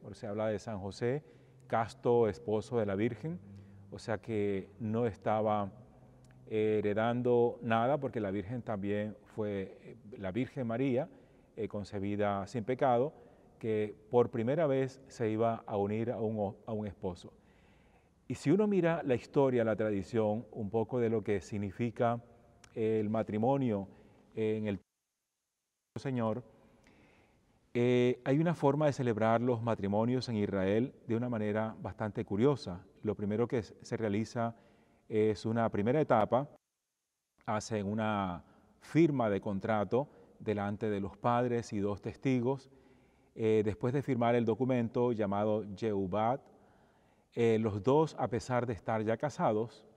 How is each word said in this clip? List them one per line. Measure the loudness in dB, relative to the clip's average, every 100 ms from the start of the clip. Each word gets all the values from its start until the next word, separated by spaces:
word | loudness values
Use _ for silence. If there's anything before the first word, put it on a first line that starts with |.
porque | -18 -12
se | -8
habla | -2 -2
de | -2
San | -4 -8
José, | -8 -4 -2 -2 -6 -20 -20 -20 -2
casto | 0 0 0 4 6 4
esposo | 2 -2 -2 -2 -2
de | 0
la | 0
Virgen, | 0 -2 -8 -10 -12 -18 -20 -20 -16
o | -12
sea | -6 -6
que | -4 -2 0 -2 -6 -8
no | -4 0 -2
estaba, | -2 -2 0 2 0 -2 -8 -20 -20 -20 -20 -20 -20 -6
eh, | 0 2 2
heredando | 2 2 2 2 4 4 4 0
nada, | 0 2 2 0
porque | -2 -4
la | -4
Virgen | -4 -6 -8
también | -6 -4 -2 -2 -4 -8
fue, | -12 -6 -4 -4 -6 -12
eh, | -20 -20 -18 -10
la | -6
Virgen | -4 -4 -4 -4
María, | -2 0 0 -2 -10 -20 -20 -16 -8
eh, | -6
concebida | -6 -8 -6 -4 0 0 -2 -4
sin | -6 -4
pecado, | 0 4 4 2 -4 -20 -20 -20 -8
que | -2 -2 -2 -6 0
por | 4 4
primera | 2 0 2 2
vez | 2 0 -6 -14
se | -4 -2
iba | 2 2 0 -4
a | -2
unir | 0 0 -2
a | -2
un, | -2 -2 -4 -4 -8
a |
un | -6 -6
esposo. | -8 -8 -8 -14 -20 _ _ _ _ _ _ _ _ -10
Y | -4
si | 2
uno | 2 2
mira | 2 2 0
la | 0 -2
historia, | 0 2 4 4
la | 2 0
tradición, | 0 -2 -2 0 2 0 -6
un | -8 -4
poco | -2 -2 0
de | 0
lo | 0
que | 0 -2
significa | -2 -6 -6 -4 -4 0 0 0 -6 -20 -20 -20 -12
el | -2 0 0 0
matrimonio | -2 -2 0 0 2 0 0 -4 -14 -20 -20 _
en | -4 -2 -2 -4
el | -6 _ _ _ _ _ _ _ _ _ _ _ -10
Señor, | -6 -2 -2 -4 -8 -20 -20 _ -20 -20 -20 _ _ _ _ _ _
eh, | 0 4 4 4 2
hay | 0 2
una | 2
forma | 2 2 4 2
de |
celebrar | 2 0 2 4 4
los | 2 0
matrimonios | 0 -2 0 2 2 0 -2
en | -2
Israel | 0 2 2 2 0 -4 -4
de | -2
una | -2
manera | -2 -2 -2 -2 -6
bastante | -10 -6 -6 -4
curiosa. | -2 2 4 2 -4 -12 -14 -8
Lo | -4 -2
primero | -2 0 0
que | -2
se | -4 -12 -8 -4
realiza | 0 0 -2 -2 -4 -4 -18 _ _ _ -4
es | 2 2 2 -2
una | 0 0
primera | 0 2 2
etapa, | 4 4 4 2 0 -10 _ _ _ _ _ _ _ _ -4
hacen | -4 -2 -2 -2
una | -2 0 0 -2 -4 -12 _ _ _
firma | -2 4 4 4 2
de | 0
contrato | -2 -4 0 0 2 0 -2 -8 -20 -8
delante | -4 -2 -2 -2 -2
de | -2
los | -4 -4
padres | 0 2 0 -2 -4
y | -4
dos | -2 -4
testigos. | -8 -4 0 0 0 -4 -8 -20 -20 -20 _ _ _ -2
Eh, | 2 4 2
después | 0 -2
de | 0
firmar | 0 2 4 4
el | 2
documento | 2 2 0 0 2 2
llamado | 2 0 0 0 0 -2 -4
Yehubat, | -2 0 0 0 0 -2 -6 -20 -20 _ _ _ _ _ _
eh, | 0 2 4
los | 2 0
dos, | 2 4 2 -2
a | -4
pesar | -2 -2 -2 -2
de |
estar | -4 -2 -2
ya | 0 -2
casados | -2 -2 0 0 -2 -10 -20